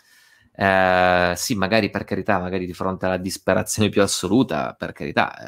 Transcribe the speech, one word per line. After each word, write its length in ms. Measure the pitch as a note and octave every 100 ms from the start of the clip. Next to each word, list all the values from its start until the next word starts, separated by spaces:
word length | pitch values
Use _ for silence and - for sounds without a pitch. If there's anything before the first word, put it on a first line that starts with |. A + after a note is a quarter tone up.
| _ _ _ _ _
eh, 800 | - G2 F#2+ F#2 F#2 F2+ F2+ F2+ F2
sì, 200 | - G#2
magari, 340 | F#2 A2 G2+
per 120 | G2+
carità, 360 | G#2 G2 F#2+ G2
magari 260 | F2+ F#2+ F2+
di 80 |
fronte 320 | F2+ F#2+ F#2+ F#2+
alla 120 | F#2
disperazione 720 | F#2 - - F#2+ G2 - G#2
più 120 | -
assoluta, 720 | G2 - F2+ A2 B2+ D2+ B1+
per 180 | - E2+
carità, 420 | - D2 A#2 G2+ -